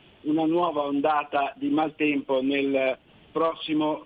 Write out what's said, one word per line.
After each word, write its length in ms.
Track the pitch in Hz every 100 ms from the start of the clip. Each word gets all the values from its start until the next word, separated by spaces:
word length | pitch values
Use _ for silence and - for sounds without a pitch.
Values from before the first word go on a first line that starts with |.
| - -
una 240 | 151 156 160
nuova 360 | 170 175 151
ondata 680 | 143 143 151 147 143 143 139 131
di 140 | 143
maltempo 760 | 147 156 - 151 139 135 131
nel 520 | 135 139 139 135 131 127 _ - -
prossimo 720 | 156 165 160 - 151 151 156